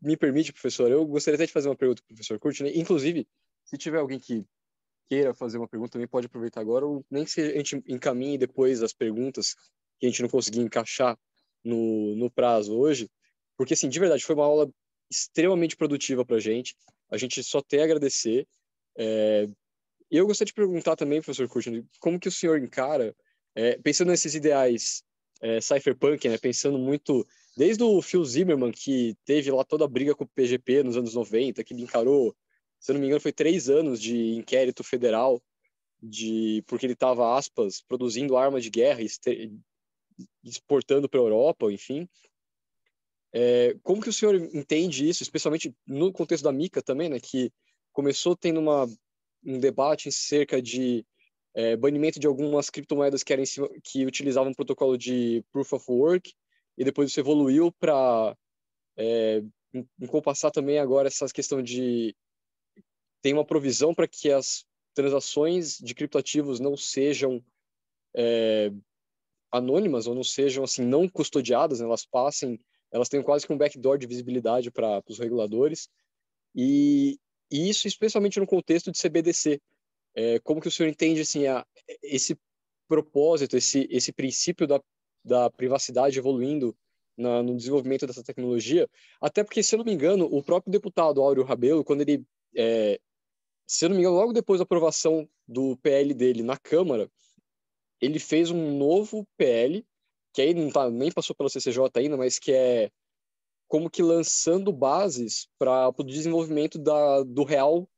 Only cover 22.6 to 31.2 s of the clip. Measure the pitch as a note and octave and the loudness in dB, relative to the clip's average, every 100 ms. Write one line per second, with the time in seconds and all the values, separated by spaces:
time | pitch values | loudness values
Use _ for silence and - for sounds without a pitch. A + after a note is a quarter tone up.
22.6 | B2 - C3 D3+ A2+ - _ _ _ - | -2 -4 -2 -2 -2 -6 _ _ _ -2
23.6 | A#2 - D3+ C#3+ F3 F3 D#3+ D#3 D3+ C#3 | 0 0 0 2 2 2 0 -2 2 4
24.6 | B2+ A#2 - - - _ _ _ A2+ A2+ | 4 2 -2 -8 -12 _ _ _ -4 -2
25.6 | - C#3+ C#3 B2+ C#3+ D3+ B2+ A2+ C3 A#2+ | 0 -2 -2 -2 0 0 0 -2 -2 -2
26.6 | C#3+ C#3 C3 D3 - C3 - _ _ - | -2 -2 -2 -2 0 -2 -2 _ _ 0
27.6 | A3+ A3 A#3+ F#3+ D3 F3+ D3+ B2 F#3 D3 | 2 4 4 2 2 -2 0 0 2 2
28.6 | A#2+ A2 - C3 A#2+ G#2 - D3 C#3 C3 | 0 -4 -4 -2 -2 -4 0 0 2 0
29.6 | C3+ D3+ D3 B2 C#3+ C#3+ C#3 - B2+ B2+ | 0 0 0 0 0 0 -4 -2 0 0
30.6 | B2+ C3+ C3 A#2+ A#2 A#2 | 2 2 2 0 -4 -4